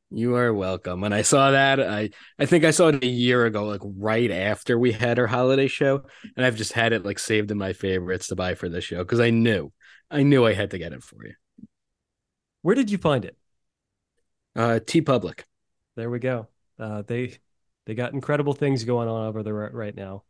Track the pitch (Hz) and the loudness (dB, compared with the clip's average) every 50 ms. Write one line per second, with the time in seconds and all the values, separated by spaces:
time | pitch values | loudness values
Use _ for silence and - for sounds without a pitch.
0 | _ _ - 110 117 120 123 123 123 120 110 101 92 92 92 92 - 92 90 90 | _ _ -6 -4 -2 0 2 2 2 2 2 0 -2 -2 -4 -4 -6 -6 -6 -4
1 | 98 104 101 104 104 - - 139 135 139 135 135 135 139 139 139 131 87 107 104 | -2 0 0 0 2 4 4 6 6 6 6 6 4 4 4 2 0 -2 -2 -4
2 | 107 104 - - - - _ - 143 135 180 165 151 160 151 180 180 160 147 135 | -4 -6 -8 -12 -20 -20 _ -4 2 4 4 6 6 6 6 6 6 6 4 4
3 | 127 123 127 120 120 123 123 123 117 117 107 104 104 107 104 95 - 101 98 95 | 0 0 0 2 2 2 4 4 2 2 0 -2 -4 -4 -6 -8 -8 -10 -10 -6
4 | 101 107 110 117 120 110 92 87 95 104 107 - - - 123 117 123 123 110 98 | -2 0 0 2 0 0 0 -2 -2 -2 -2 -2 -2 0 2 2 2 2 2 0
5 | 123 120 117 123 123 107 127 123 127 127 135 135 135 127 - - 147 139 135 139 | 0 0 2 0 0 0 0 0 2 2 2 2 2 0 0 0 0 2 2 0
6 | - - - - - - - - 127 127 113 110 107 - - 117 117 113 113 110 | -4 -10 -20 -20 -20 -14 -4 0 0 0 0 0 -4 -4 -2 0 2 2 0 0
7 | 87 101 98 - - - 110 107 104 104 107 104 98 95 92 - - 95 92 92 | -2 -4 -6 -6 -2 0 0 0 0 -2 -4 -4 -4 -4 -4 -4 -2 -2 -2 -2
8 | 90 90 92 87 - - 95 87 90 92 87 - - 87 82 90 - - 87 85 | -2 -4 -6 -6 -6 -6 -6 -4 -4 -4 -4 -6 -6 -8 -6 -8 -8 -6 -6 -6
9 | 92 92 117 117 117 117 117 113 113 117 110 90 73 - - _ _ - - - | -4 -2 0 2 4 4 4 4 2 2 0 0 -4 -8 -14 _ _ -20 -20 -20
10 | _ _ - 143 139 143 143 131 120 113 98 95 104 98 - 92 82 85 69 60 | _ _ 0 2 4 6 6 6 6 4 2 0 -2 -4 -6 -8 -10 -10 -12 -14
11 | - - - 52 55 - - _ _ _ _ - - - _ _ _ _ _ _ | -18 -20 -20 -20 -20 -20 -20 _ _ _ _ -20 -20 -20 _ _ _ _ _ _
12 | _ _ _ _ _ _ _ _ _ _ _ _ - 160 226 269 262 208 202 180 | _ _ _ _ _ _ _ _ _ _ _ _ 0 2 2 4 2 2 0 0
13 | - 160 143 123 92 - - _ _ _ _ _ _ _ _ _ _ _ _ _ | 2 2 2 2 0 -4 -12 _ _ _ _ _ _ _ _ _ _ _ _ _
14 | _ _ _ _ _ _ _ _ _ _ _ 120 117 117 117 113 - - - 170 | _ _ _ _ _ _ _ _ _ _ _ -2 0 0 0 0 -2 0 0 2
15 | 156 151 131 117 92 82 - - - _ _ _ _ _ _ _ _ _ _ 117 | 2 4 2 0 0 -4 -8 -12 -18 _ _ _ _ _ _ _ _ _ _ -10
16 | 113 120 120 123 123 127 127 117 107 - _ _ _ _ _ - 113 110 107 104 | -8 -6 -6 -4 -4 -4 -4 -6 -8 -12 _ _ _ _ _ -12 -10 -10 -8 -10
17 | 104 - 117 120 127 123 - - _ _ _ _ _ _ _ _ _ - 110 113 | -8 -6 -6 -6 -6 -8 -10 -16 _ _ _ _ _ _ _ _ _ -10 -8 -6
18 | 123 120 - 135 131 - 147 147 143 143 139 - 147 139 135 123 113 117 123 120 | -6 -6 -6 -6 -4 -2 -2 -2 0 -2 -2 -2 0 0 0 -2 -2 -2 -2 -2
19 | 117 113 113 113 110 110 107 110 107 107 107 107 107 104 - 117 107 104 101 98 | -2 -2 -4 -4 -6 -6 -6 -6 -8 -6 -6 -6 -8 -8 -10 -10 -10 -10 -12 -12
20 | 98 95 98 98 - | -14 -14 -14 -16 -18